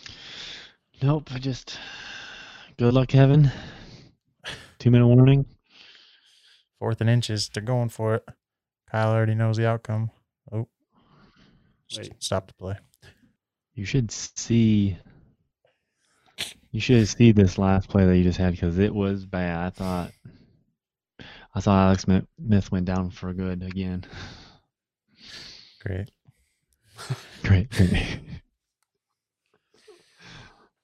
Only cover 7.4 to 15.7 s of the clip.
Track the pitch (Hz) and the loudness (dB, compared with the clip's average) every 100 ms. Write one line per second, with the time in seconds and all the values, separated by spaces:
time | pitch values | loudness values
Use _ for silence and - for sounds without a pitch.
7.4 | - 107 107 127 117 - 110 110 - - | -6 -8 -4 -4 -4 -4 -2 -2 -6 -20
8.4 | _ _ _ _ _ 110 110 110 110 110 | _ _ _ _ _ -2 0 0 0 0
9.4 | 113 110 113 113 - 110 113 - _ _ | 0 0 -2 -2 -4 -6 -6 -8 _ _
10.4 | - 107 113 _ _ _ _ _ _ _ | -12 -10 -10 _ _ _ _ _ _ _
11.4 | _ _ _ _ - - 101 - - 95 | _ _ _ _ -18 -16 -16 -12 -6 -6
12.4 | - - 92 98 _ _ - _ _ _ | -6 -14 -12 -12 _ _ -20 _ _ _
13.4 | _ _ _ - 98 139 110 - - - | _ _ _ -14 -4 -2 -2 -6 -14 -12
14.4 | - 117 110 107 98 87 - _ _ _ | -2 2 4 4 0 -4 -12 _ _ _
15.4 | _ _ _ | _ _ _